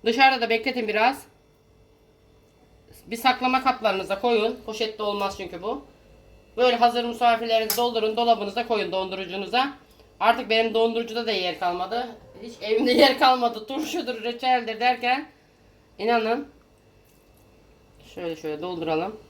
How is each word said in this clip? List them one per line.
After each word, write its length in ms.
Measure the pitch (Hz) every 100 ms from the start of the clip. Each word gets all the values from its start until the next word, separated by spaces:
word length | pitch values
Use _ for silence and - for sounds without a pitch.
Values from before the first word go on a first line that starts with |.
| 214
Dışarıda 360 | 240 277 262
da 80 | 226
bekletin 380 | 226 262 247 220
biraz. 360 | 214 233 285 - _ _ _ _ _ _ _ _ _ _ _ _ _ _ _ _ - -
Bir 100 | 226
saklama 460 | 254 247 254 262
kaplarınıza 580 | 269 254 220 190 185 196
koyun. 380 | 247 233 220 247 -
Poşette 380 | 214 220 -
olmaz 320 | 208 202 196 -
çünkü 240 | 180 175
bu. 240 | 185 285 - _ _ - - - _ -
Böyle 180 | 247 233
hazır 280 | 240 240
misafirlerinizi 760 | 240 233 240 226 233 226 220 220
doldurun. 400 | 240 226 220 220
Dolabınıza 500 | 233 226 202 226 233
koyun, 240 | 220 175
dondurucunuza. 840 | 190 190 190 190 190 185 226 277 - _ _ - _
Artık 300 | 208 233 196
benim 240 | 220 226
dondurucuda 540 | 220 226 226 233 220 233
da 40 |
yer 280 | 196 180 160
kalmadı. 480 | 180 175 185 233 247 - - -
Hiç 100 | 233 -
evimde 300 | 214 220 247
yer 280 | 254 277 262
kalmadı. 480 | 269 254 233 226 -
Turşudur, 560 | 269 311 359 240 220
reçeldir 560 | 226 240 254 254 220 214
derken. 480 | 247 240 240 269 311 _ _ _ _ _ _ _
İnanın. 500 | 208 240 220 247 285 - _ _ _ _ _ _ _ _ _ _ _ _ _ _ - -
Şöyle 200 | 175 160
şöyle 260 | 156 151
dolduralım. 580 | 175 175 160 160 185 214 -